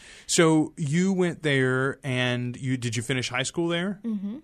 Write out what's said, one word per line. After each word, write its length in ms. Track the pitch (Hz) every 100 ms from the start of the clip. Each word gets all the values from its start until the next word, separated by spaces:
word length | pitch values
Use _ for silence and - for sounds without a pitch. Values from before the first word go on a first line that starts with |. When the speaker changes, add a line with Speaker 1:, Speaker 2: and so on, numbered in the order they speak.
| - - -
Speaker 1:
So 460 | - 165 156 151 -
you 340 | 147 165 190
went 300 | 185 175 147
there, 560 | 151 135 131 131 135 -
and 520 | 139 127 127 123 123 123
you, 220 | 131 127
did 180 | 120 117
you 60 |
finish 260 | 113 131 120
high 140 | 120
school 240 | 131 - 170
there? 320 | 170 190 196 233
Speaker 2:
Mm-hmm. 320 | 208 202 262